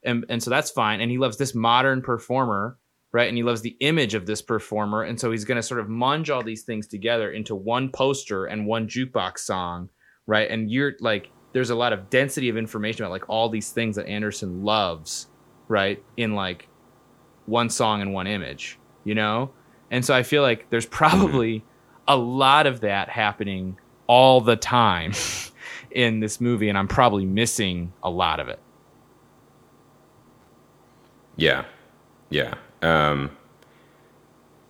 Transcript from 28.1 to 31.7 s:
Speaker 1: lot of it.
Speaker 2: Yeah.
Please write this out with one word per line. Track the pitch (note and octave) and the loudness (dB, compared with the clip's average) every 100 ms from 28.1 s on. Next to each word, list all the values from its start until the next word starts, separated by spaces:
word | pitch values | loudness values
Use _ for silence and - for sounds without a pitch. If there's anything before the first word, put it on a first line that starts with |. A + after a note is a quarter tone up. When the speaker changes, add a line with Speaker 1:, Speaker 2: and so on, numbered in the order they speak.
Speaker 1:
lot | F2 F2 D#2+ | 0 0 0
of | B1+ | -6
it. | - _ _ _ _ _ _ _ _ _ _ _ _ _ _ _ _ _ _ _ _ _ _ _ _ _ _ _ - | -10 _ _ _ _ _ _ _ _ _ _ _ _ _ _ _ _ _ _ _ _ _ _ _ _ _ _ _ 0
Speaker 2:
Yeah. | D#2+ C2 - | 2 2 -4